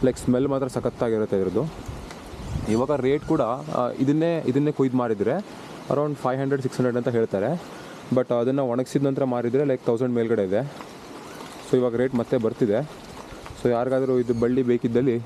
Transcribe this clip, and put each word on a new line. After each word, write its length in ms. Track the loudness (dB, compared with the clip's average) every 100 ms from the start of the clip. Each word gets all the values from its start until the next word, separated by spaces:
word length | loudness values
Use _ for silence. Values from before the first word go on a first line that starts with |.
ಲೈಕ್ 140 | 0 0
ಸ್ಮೆಲ್ 300 | 0 2 2
ಮಾತ್ರ 180 | 0 -2
ಸಖತ್ತಾಗಿರುತ್ತೆ 680 | -2 -4 -2 0 0 0 0
ಇದ್ರದ್ದು. 280 | 2 0 -2 -6 -12 -12 -12 -14 -16 -14 -6 -6 0
ಇವಾಗ 200 | 0 2
ರೇಟ್ 320 | 2 2 0
ಕೂಡ, 160 | 2 2
ಆ, 500 | 2 0 -2 0 0 0
ಇದನ್ನೇ, 460 | 2 4 2 0 0
ಇದನ್ನೇ 260 | 2 2
ಕೊಯ್ದು 240 | 2 2 2
ಮಾರಿದರೆ 420 | 2 2 0 0 -4 -14 -16 -16 -2
around 220 | 0 0
ಫೈವ್ 260 | 0 -2 0
ಹಂಡ್ರೆಡ್, 220 | 0 0
ಸಿಕ್ಸ್ 160 | -2 0
ಹಂಡ್ರೆಡ್ 180 | 0 2
ಅಂತ 120 | 0
ಹೇಳ್ತಾರೆ. 540 | 2 2 2 0 -2 -6 -14 -16 -16 0
But 260 | 0 2 2
ಅದನ್ನು 280 | 2 2 0
ಒಣಗಿಸಿದ 340 | 0 0 2
ನಂತರ 220 | 2 2
ಮಾರಿದರೆ 400 | 0 0 0 2
ಲೈಕ್ 220 | 2 0 2
ತೌಸಂಡ್ 280 | 2 2
ಮೇಲ್ಗಡೆ 300 | 2 2 2
ಇದೆ. 140 | 2 0 -2 -8 -16 -16 -16 -16 -16 -16 -16 -16 0
So 60 | 2
ಇವಾಗ 200 | 2 2
ರೇಟ್ 180 | 0
ಮತ್ತೆ 220 | 0 0 2
ಬರ್ತಿದೆ. 420 | 0 0 2 2 -2 -10 -16 -16 -16 -16 -16 -2
So 80 | 0
ಯಾರಿಗಾದ್ರೂ 480 | 2 2 0 2 2
ಇದು 160 | 2
ಬಳ್ಳಿ 280 | 2 2 2
ಬೇಕಿದ್ದಲ್ಲಿ 580 | 2 2 2 2 2 0